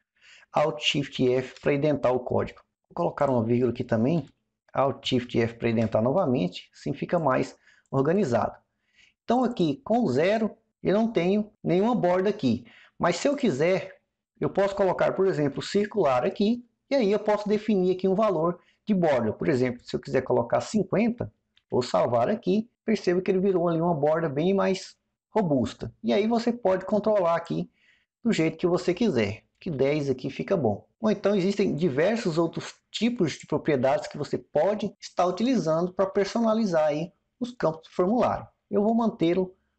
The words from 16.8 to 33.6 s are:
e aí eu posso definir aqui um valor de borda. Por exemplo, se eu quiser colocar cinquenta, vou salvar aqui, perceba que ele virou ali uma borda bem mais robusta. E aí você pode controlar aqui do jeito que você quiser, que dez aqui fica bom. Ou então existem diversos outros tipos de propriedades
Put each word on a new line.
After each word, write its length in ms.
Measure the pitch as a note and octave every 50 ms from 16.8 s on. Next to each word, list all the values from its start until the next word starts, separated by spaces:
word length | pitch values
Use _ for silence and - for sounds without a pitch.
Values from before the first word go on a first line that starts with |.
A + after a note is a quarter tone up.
| _ _
e 60 | C4+
aí 160 | C#4 A3+ F#3+
eu 80 | G#3 G#3
posso 300 | G#3 G#3+ G#3 G#3 - G3
definir 480 | G#3+ G#3+ - - G#3+ F#3 F3+ F#3 F3+
aqui 100 | F3+ -
um 80 | F#3+ F#3
valor 460 | F#3 A3 G#3+ F3+ D#3 D#3+ F3 F3 - _ _ _ _ _
de 80 | - G#3+
borda. 380 | F#3 E3+ D#3 C#3 A#2+ A2+ G#2+ -
Por 160 | - - E3+
exemplo, 340 | D3 B2 B2+ B2 B2 - -
se 100 | - -
eu 60 | -
quiser 220 | - C#3 C#3 C3 C3
colocar 380 | - B2+ B2 A#2+ - - B2
cinquenta, 720 | - - - G#3+ - - - F#3 A#3 A#3 A#3+ - A#2 G#2+ - _ _ _ _ _ _ _
vou 140 | - A#2+ A#2+
salvar 460 | - - F3+ D#3+ A#2+ A#2+ A#2 A#2+ -
aqui, 420 | A3 G#3+ - F#3 F#3 A3 A3 - _ _ _
perceba 360 | - A3 - - F3+ F3 F#3
que 100 | F#3 -
ele 100 | F#3+ F#3
virou 280 | F#3 G3+ F3+ E3+ F3 F3
ali 120 | E3 D#3+
uma 140 | E3 E3+ E3+
borda 340 | C#3+ C#3+ D3+ D#3 E3 E3 D#3
bem 260 | C3 D3 E3 F#3 G3
mais 420 | F#3+ F#3+ F#3+ F#3+ F#3 - - - _ _ _ _ _ _ _ _
robusta. 580 | G#3+ G3 D#3+ D3 B2+ A2 - - - - A2+ - _ -
E 100 | A3+ A#3
aí 160 | G3+ G#3+ A3
você 240 | A#3+ A3 A3+ A#3+ A#3
pode 320 | - - F#3 F#3+ F#3 -
controlar 500 | - G#3+ G3+ G#3 A3 G#3+ G3+ F3 E3 E3+
aqui 340 | E3 E3 - D#3 E3 F3 - _ _ _ _ _ _ _ _ _ _ -
do 100 | A#3 G3
jeito 240 | - D#3+ D#3+ -
que 100 | - - E3+
você 260 | F3+ F3 - F3+ F3
quiser, 480 | - A#3+ G#3 C#3+ A#2 G#2 G2 G#2 - - _ _ _
que 120 | - F#3+
dez 380 | D3+ B2+ C3+ C#3 D3+ D3+ C#3+ C#3
aqui 220 | C3 C3+ - C3+
fica 260 | - - - - G3
bom. 300 | F3 B2 A2 G2+ - - _ _ _
Ou 100 | A3 A3
então 240 | G3+ G3+ - G3 G#3
existem 400 | G3 E3 G3 G3 - G3 F3+ C#3+
diversos 600 | D3 F3 E3 B2 C#3 E3 G3+ A#3 A3 - F3+ D3+
outros 380 | E3+ E3+ E3 - - - - - _ _ _
tipos 420 | - - G#3 B3 B3 - F3 C3+ -
de 140 | - -
propriedades 640 | - - -